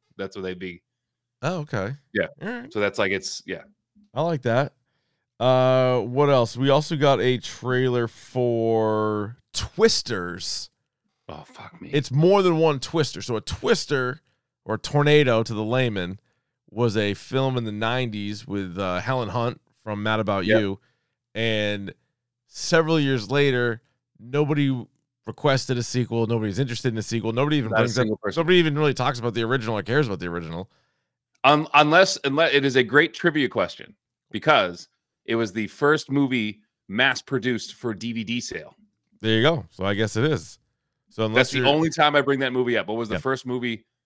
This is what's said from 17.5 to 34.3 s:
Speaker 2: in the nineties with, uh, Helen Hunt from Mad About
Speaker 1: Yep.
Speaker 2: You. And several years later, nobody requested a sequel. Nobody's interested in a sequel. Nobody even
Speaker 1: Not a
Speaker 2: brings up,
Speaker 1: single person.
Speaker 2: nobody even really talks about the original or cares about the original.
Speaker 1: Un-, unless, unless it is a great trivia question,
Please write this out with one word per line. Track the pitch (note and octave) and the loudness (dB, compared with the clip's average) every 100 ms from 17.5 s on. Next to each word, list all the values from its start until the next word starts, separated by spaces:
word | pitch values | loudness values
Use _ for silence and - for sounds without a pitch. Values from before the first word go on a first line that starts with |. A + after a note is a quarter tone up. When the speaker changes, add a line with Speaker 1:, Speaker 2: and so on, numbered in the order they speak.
| B2+ | -2
Speaker 2:
in | |
the | A2+ | -4
nineties | G#2 A2+ B2+ B2 G#2 G2+ G#2 A2 | -4 -2 -2 -4 -6 -8 -8 -8
with, | G2 F#2+ F2 | -6 -6 -4
uh, | F#2+ F2+ | -4 -4
Helen | A2 C3 A2 | -4 -4 -4
Hunt | A#2+ A#2 - _ _ | -4 -4 -6 _ _
from | G#2+ G#2 | -10 -4
Mad | G#2+ A2 | -2 0
About | G#2 G2 F#2 | 0 0 2
Speaker 1:
Yep. | A2 | 2
Speaker 2:
You. | G2+ G2 _ _ _ _ _ | 2 -6 _ _ _ _ _
And | G#2+ A2+ G#2+ G#2 G#2 F#2+ - _ _ _ _ _ | -4 -2 0 -2 -4 -8 -14 _ _ _ _ _
several | - - E3 D#3+ D#3+ | -10 0 2 4 2
years | C#3 C3 G2+ | 2 0 0
later, | C#3 C#3+ B2 A#2+ A2 _ _ _ _ | 2 2 2 0 -4 _ _ _ _
nobody | A#2 C#3+ D3 D3 C#3 B2+ - _ _ _ - | -4 -2 0 2 0 0 -6 _ _ _ -14
requested | - D3 C3+ - B2 | -2 0 0 0 -4
a | |
sequel. | A#2 B2+ A#2 A#2 A2+ | -2 -2 -2 -2 0
Nobody's | A#2 G#2+ F#2 | -2 -2 -2
interested | C3+ A#2 B2+ | -4 -4 -4
in | A2+ | -4
a | |
sequel. | - A2+ A2 | -4 -4 -2
Nobody | A#2 C#3+ D3+ | -2 0 0
even | A2 | 0
Speaker 1:
Not | A2 | 0
a | |
Speaker 2:
brings | A2 A#2 | 2 0
up, | |
Speaker 1:
single | A2 G#2+ | -2 -2
person. | G2+ D#3+ | -4 -2
Speaker 2:
nobody | E3 F3+ | 2 4
even | D#3+ C#3+ | 4 0
really | D3+ | 0
talks | C3 B2+ A#2 | 0 -2 -2
about | A#2 G#2+ | -4 -2
the | |
original | A2+ - A2 G#2+ | -2 -2 -2 -4
or | |
cares | G2 C3 B2+ | 0 0 0
about | F#2 | -4
the | F2 | -6
original. | E2+ E2 E2+ - _ _ _ _ _ _ _ | -6 -6 -10 -10 _ _ _ _ _ _ _
Speaker 1:
Un-, | C3 D3+ D#3+ C#3+ | 4 4 4 4
unless, | D3+ E3+ F#3+ - C#3 | 6 6 4 2 -2
unless | C#3+ E3 | 2 4
it | C#3 C#3 | 4 4
is | B2+ | 2
a | |
great | A2+ C3+ E3 | 4 4 2
trivia | - F3 D3+ C3 | 0 -2 0 0
question, | A2 F2+ - - _ _ _ _ | -2 -4 -6 -20 _ _ _ _